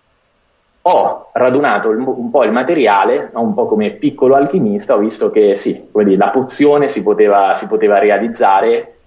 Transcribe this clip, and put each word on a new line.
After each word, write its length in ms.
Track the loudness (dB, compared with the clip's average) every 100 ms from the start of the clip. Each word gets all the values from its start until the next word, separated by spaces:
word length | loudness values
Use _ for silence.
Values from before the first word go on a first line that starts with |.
| _ _ _ _ _ _ _ _ 0
Ho 440 | 2 0 -4 -8
radunato 580 | -2 0 2 0 0 -2
il, 80 | -2
un 320 | -4 -6 -2
po' 120 | 0
il 80 | 0
materiale, 760 | 0 0 0 2 2 2 -2 -4
no? 100 | -4
Un 120 | -4
po' 140 | -2 -2
come 240 | -2 -2
piccolo 420 | -4 -6 0 2
alchimista, 640 | 2 2 -2 -2 -4 -2 -2
ho 20 |
visto 320 | -2 -2 -2
che 260 | 2 2 0
sì, 340 | -4 -8 -4
come 140 | 0 2
dire, 120 | 2
la 140 | 2
pozione 560 | 0 -4 0 2 2 0
si 160 | -2
poteva, 500 | -2 2 4 4 2
si 140 | -2 -4
poteva 320 | -2 2 2
realizzare 960 | 2 0 -2 -2 0 2 2 -2 -4 -16